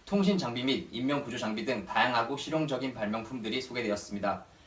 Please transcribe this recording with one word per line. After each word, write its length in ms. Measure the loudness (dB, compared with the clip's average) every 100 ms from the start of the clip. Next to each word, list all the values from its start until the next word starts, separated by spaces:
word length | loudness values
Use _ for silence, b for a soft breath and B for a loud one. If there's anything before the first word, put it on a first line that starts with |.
통신 320 | 0 4 6 4
장비 260 | 2 0
및 240 | 0 0 -2
인명구조 460 | -2 0 0 -2 -4
장비 260 | -2 -2
등 220 | -2 -2 0
다양하고 500 | 2 4 4 0 -2
실용적인 560 | 0 0 2 0 -2
발명품들이 720 | -2 -2 -2 -4 -6 -2 -4
소개되었습니다. 800 | -2 -2 0 0 -2 -2 -2 -2 -8 b